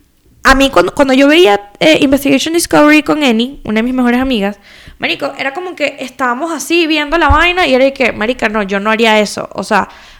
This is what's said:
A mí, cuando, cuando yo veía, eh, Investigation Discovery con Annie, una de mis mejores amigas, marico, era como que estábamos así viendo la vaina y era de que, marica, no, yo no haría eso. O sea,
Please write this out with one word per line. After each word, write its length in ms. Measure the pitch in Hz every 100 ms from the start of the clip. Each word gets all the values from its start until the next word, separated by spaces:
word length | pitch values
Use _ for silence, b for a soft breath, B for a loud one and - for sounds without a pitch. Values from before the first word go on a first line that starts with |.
| _ _ _ _
A 120 | 247
mí, 160 | 170 269
cuando, 240 | - 349
cuando 180 | - 269
yo 140 | 262 277
veía, 420 | 320 381 403 - -
eh, 200 | 311 311
Investigation 540 | 277 269 277 269 320
Discovery 480 | 330 - 311 302 302
con 200 | 294 302
Annie, 380 | 285 220 247 285
una 140 | - 214
de 40 |
mis 120 | 240
mejores 260 | 254 240 240
amigas, 380 | 262 233 196 202 B B B B
marico, 340 | 269 339 277 -
era 140 | 262
como 240 | 320 359 339
que 200 | 285 285
estábamos 500 | 254 - 254 240 330
así 360 | 302 - 339 320
viendo 320 | 311 294 330
la 100 | 294
vaina 380 | 294 349 359 330
y 80 |
era 100 | 254
de 80 | 269
que, 200 | 269 233
marica, 360 | 214 214 254 226
no, 140 | 214
yo 180 | 202 196
no 100 | 208
haría 300 | 220 226 214
eso. 280 | 202 - -
O 100 | -
sea, 260 | 190 202 196 B B